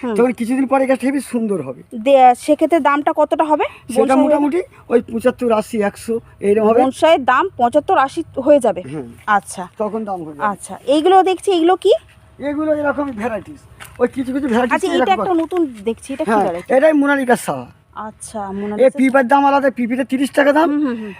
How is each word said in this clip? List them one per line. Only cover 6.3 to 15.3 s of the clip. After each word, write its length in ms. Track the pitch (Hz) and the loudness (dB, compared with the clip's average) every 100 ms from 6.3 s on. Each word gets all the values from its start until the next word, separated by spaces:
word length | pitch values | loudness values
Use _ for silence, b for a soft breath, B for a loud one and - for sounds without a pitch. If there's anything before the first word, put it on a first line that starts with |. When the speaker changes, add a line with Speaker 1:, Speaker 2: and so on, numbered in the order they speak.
| - | -6
Speaker 2:
এইরকম 280 | 202 208 214 | -2 2 2
হবে। 140 | 226 | 2
Speaker 1:
বনসাইয়ের 420 | 262 - 311 330 | 2 2 2 2
দাম 240 | 254 254 381 - | 2 0 0 -2
পঁচাত্তর, 420 | - 302 294 359 | 0 0 2 2
আশি 260 | 269 - 311 - | 0 -4 -10 -4
হয়ে 240 | 262 294 | 2 4
যাবে? 220 | 233 175 | 2 -2
Speaker 2:
হুম। 300 | 151 151 120 120 - | -8 -10 -12 -12 -2
Speaker 1:
আচ্ছা। 420 | 202 - - 180 - | -2 -2 -10 -12 -8
Speaker 2:
তখন 260 | 214 220 | -6 -6
দাম 180 | 208 185 | -8 -8
হয়ে 120 | 156 | -10
যাবে। 140 | 147 208 | -6 -6
Speaker 1:
আচ্ছা, 300 | 196 - 185 - | -6 -10 -10 -2
এইগুলো 360 | 294 330 381 | 0 4 4
দেখছি, 300 | 359 359 - | 4 0 0
এগুলো 240 | 359 330 370 | 2 2 2
কি? 160 | 370 640 - _ _ - | 2 0 0 _ _ -10
Speaker 2:
এগুলো 360 | 269 294 311 | -8 -4 -2
এরকম 380 | 302 294 262 285 | -2 -2 -4 -6
ভ্যারাইটিস। 480 | 226 233 214 156 147 - - - - | -6 -6 -8 -10 -20 -20 -20 -20 -4
ওই 100 | 247 | -4
কিছু 240 | 254 254 | -4 -6
কিছু 160 | 269 269 | -6 -2
ভ্যারাইটিস 260 | 226 247 | 0 0
Speaker 1:
আচ্ছা, 120 | 311 359 | 0 -2
এটা 100 | 339 | 0
Speaker 2:
এরকম 260 | 254 370 | 0 0
Speaker 1:
একটা 120 | 320 | 0